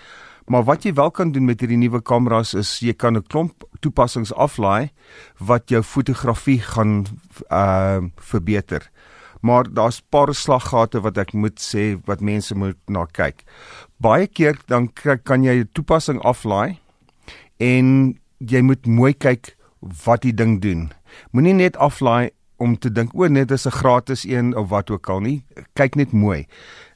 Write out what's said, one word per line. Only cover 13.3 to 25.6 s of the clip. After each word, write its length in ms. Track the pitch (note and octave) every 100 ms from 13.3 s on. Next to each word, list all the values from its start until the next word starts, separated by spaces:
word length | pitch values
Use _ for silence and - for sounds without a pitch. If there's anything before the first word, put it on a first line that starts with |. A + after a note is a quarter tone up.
| - - - - - - -
Baie 280 | A#2 B2+ G3+
keer 300 | - D#3 - -
dan 260 | B2 A#2+
kry, 240 | - D3 C3+
kan 260 | - C3
jy 160 | C3 B2
'n 60 | A2
toepassing 460 | - D3 D#3+ D#3 C3
aflaai 560 | A#2+ B2 A2+ G2 C3 F3+ _ _ _ _ - - _ -
en 560 | B2 B2+ C3 C3+ C3 - _ -
jy 220 | A#2+ B2+
moet 240 | C3 C3 A#2
mooi 260 | A#2 C3
kyk 420 | C#3+ C#3 B2 - - _ _ F#2 E2 -
wat 160 | A#2
die 120 | C3
ding 260 | A2+ A2+ G#2+
doen. 300 | G2+ E2+ D#2+ - _ - -
Moenie 220 | B2 E3+
net 240 | F#3+ F3+ -
aflaai 520 | C#3+ - C3 A#2 B2 - _ -
om 160 | A#2+ A2+
te 140 | B2
dink, 220 | A2 A#2 -
"O, 120 | F3+
net 240 | C#3 C3
is 140 | C3+ C3+
'n 60 |
gratis 520 | - C3 B2 - C3 -
een," 300 | B2 A#2+ B2
of 140 | G2
wat 200 | G2+ -
ook 180 | G2+ -
al 100 | F#2+
nie. 240 | G#2+ C#3+ - -